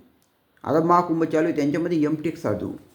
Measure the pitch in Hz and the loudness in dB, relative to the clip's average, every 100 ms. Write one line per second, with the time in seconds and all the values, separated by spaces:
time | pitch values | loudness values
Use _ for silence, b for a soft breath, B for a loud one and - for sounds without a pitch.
0 | - _ _ _ _ _ - 151 165 175 | -20 _ _ _ _ _ 0 2 4 4
1 | 175 160 156 156 170 151 143 160 170 170 | 4 0 0 0 0 0 0 0 0 0
2 | 151 151 170 - 113 92 95 - - | 0 -2 -6 -6 -4 -4 -6 -10 -16